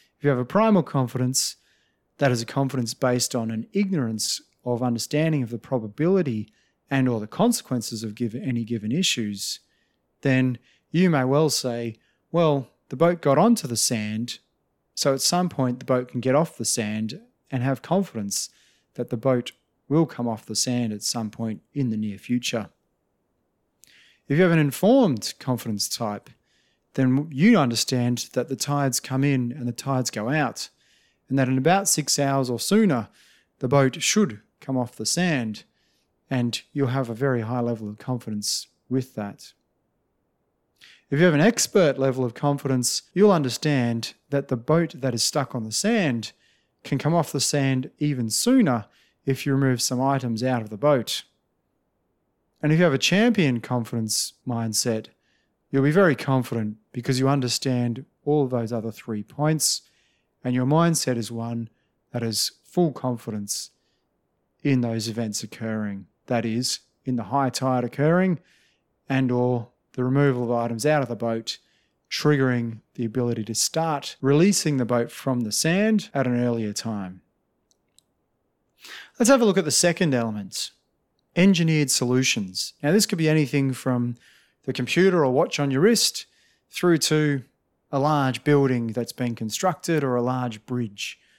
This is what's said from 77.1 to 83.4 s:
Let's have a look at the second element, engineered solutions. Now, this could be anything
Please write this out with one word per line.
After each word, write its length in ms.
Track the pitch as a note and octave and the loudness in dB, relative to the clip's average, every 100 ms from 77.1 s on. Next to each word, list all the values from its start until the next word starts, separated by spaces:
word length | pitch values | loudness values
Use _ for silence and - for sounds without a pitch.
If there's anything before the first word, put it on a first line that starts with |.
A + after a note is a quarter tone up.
| F#2 _ _ _ _ _ _ _ _ _ _ _ _ _ _ _ _ - - - - | -14 _ _ _ _ _ _ _ _ _ _ _ _ _ _ _ _ -20 -20 -12 0
Let's 120 | A3+ | 4
have 120 | C4+ | 6
a 40 | |
look 120 | A3 F#3 | 4 2
at 80 | |
the 60 | D3+ | 0
second 420 | - F3 E3 E3+ | 2 2 2 2
element, 580 | B2+ A2+ G#2+ G2 - - _ _ _ _ _ _ | 2 0 -4 -8 -10 -12 _ _ _ _ _ _
engineered 540 | - G3 E3+ D#3+ D#3 C#3 | 4 4 6 4 2 2
solutions. 840 | - B2 B2+ C3 A2+ F#2+ F#2 - - | 0 2 2 2 -2 -4 -8 -10 -4
Now, 80 | C#3+ | 2
this 140 | G3+ | 2
could 120 | G#3 F3 | 2 0
be 120 | D#3 | 2
anything 440 | D#3 | 2